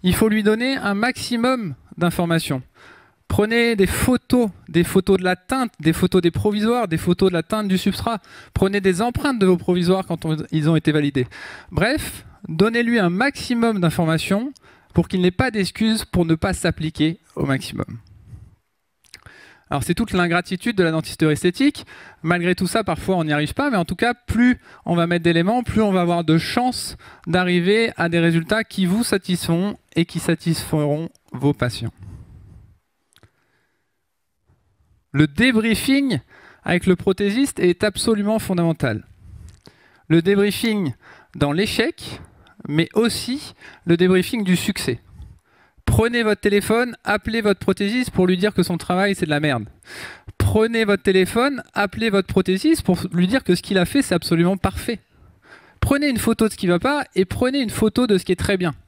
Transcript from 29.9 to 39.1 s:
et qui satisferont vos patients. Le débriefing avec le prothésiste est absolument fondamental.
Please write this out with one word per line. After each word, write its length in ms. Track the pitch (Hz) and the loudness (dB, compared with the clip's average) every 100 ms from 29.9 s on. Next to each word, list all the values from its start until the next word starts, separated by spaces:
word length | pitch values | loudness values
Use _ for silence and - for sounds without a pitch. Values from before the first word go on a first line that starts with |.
| - | -2
et 80 | |
qui 140 | 170 170 | -2 -2
satisferont 880 | - 165 - 160 - 156 147 147 165 _ _ | -4 -2 -2 -4 -2 -2 0 -2 -6 _ _
vos 220 | 127 139 | -4 -2
patients. 400 | 143 123 - 117 - - - - - - - - _ _ _ _ _ _ _ _ _ _ _ _ _ _ _ _ _ _ _ _ _ _ _ _ | 0 -4 -4 -10 -12 -20 -20 -20 -20 -20 -20 -20 _ _ _ _ _ _ _ _ _ _ _ _ _ _ _ _ _ _ _ _ _ _ _ _
Le 140 | 139 151 | 2 2
débriefing 920 | 143 247 220 226 214 - 277 277 156 - - - - | 4 2 4 2 0 2 2 2 -2 -6 -20 -20 -14
avec 200 | - 175 | -2 0
le 120 | 185 180 | 2 2
prothésiste 640 | - 190 202 220 277 - | 2 0 0 0 -2 0
est 240 | 180 175 | 0 2
absolument 560 | 214 - - 214 202 220 | -2 -2 -2 0 0 -2
fondamental. 680 | - 180 170 160 131 107 - | -2 0 0 0 -2 -4 -10